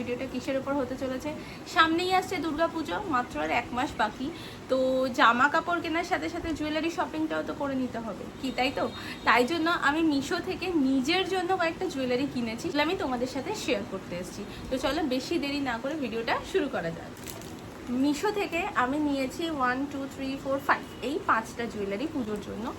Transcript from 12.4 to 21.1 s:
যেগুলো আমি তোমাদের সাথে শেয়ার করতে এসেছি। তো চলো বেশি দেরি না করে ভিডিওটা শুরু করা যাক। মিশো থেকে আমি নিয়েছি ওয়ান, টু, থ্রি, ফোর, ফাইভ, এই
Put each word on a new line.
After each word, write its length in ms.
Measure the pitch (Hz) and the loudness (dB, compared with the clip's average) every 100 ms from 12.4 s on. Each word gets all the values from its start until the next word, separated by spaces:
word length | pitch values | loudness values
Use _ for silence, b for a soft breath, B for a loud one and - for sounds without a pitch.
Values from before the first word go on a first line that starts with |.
| 233 226 339 | -2 -2 -2
যেগুলো 160 | 294 302 | 2 2
আমি 80 | 381 | 2
তোমাদের 280 | 320 233 254 | 0 -2 -2
সাথে 160 | 277 269 427 | -4 -4 -4
শেয়ার 180 | - 214 196 | 0 -2 -2
করতে 220 | 190 - 175 | -6 -6 -8
এসেছি। 200 | 185 - 202 B B | -8 -8 -10 B B
তো 40 | 262 | -2
চলো 160 | 285 285 320 | 0 0 0
বেশি 200 | 254 - 339 | 0 0 0
দেরি 160 | 285 285 269 | 0 -2 -2
না 40 | 233 | -2
করে 120 | 254 320 | -4 -4
ভিডিওটা 300 | 247 226 233 427 - | -4 -2 0 -2 0
শুরু 140 | 381 285 | 0 0
করা 180 | 214 165 165 | -2 -4 -6
যাক। 140 | - - - - - - - - - 247 | -10 -12 -10 -10 -10 -12 -12 -12 -4 2
মিশো 260 | 277 285 415 415 | 2 2 0 0
থেকে 200 | 339 330 392 - | 0 0 0 2
আমি 160 | 247 294 294 | 2 2 2
নিয়েছি 360 | 277 262 262 330 302 | 2 0 -2 -4 0
ওয়ান, 200 | 247 254 285 | 0 2 -2
টু, 80 | 285 269 | -4 -8
থ্রি, 140 | - 269 269 | -6 -4 -4
ফোর, 140 | 269 277 - | -2 -2 2
ফাইভ, 160 | 277 - - | 2 0 -6
এই 80 | 247 | -4